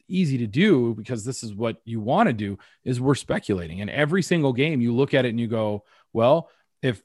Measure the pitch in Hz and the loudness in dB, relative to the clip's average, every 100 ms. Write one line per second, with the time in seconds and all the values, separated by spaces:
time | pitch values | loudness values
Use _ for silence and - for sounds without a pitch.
0 | - 185 170 135 117 117 208 147 117 110 | -6 0 0 0 -2 2 4 4 2 -2
1 | 110 123 110 127 117 101 117 110 - 113 | -6 -8 -6 -8 -8 -6 -6 -6 -8 -6
2 | 104 165 226 113 101 98 - _ - 123 | 0 2 2 0 -4 -8 -14 _ -4 -2
3 | 131 135 - - - 98 82 87 104 - | 2 0 0 -6 -2 -4 -4 -8 -6 -2
4 | 147 190 151 175 139 120 151 147 120 117 | 0 0 0 2 2 2 0 0 0 2
5 | 135 139 123 113 117 113 107 104 _ _ | 2 2 0 -2 -2 -2 -2 -4 _ _
6 | _ 110 117 160 160 _ _ _ 135 110 | _ 2 4 4 0 _ _ _ -4 -4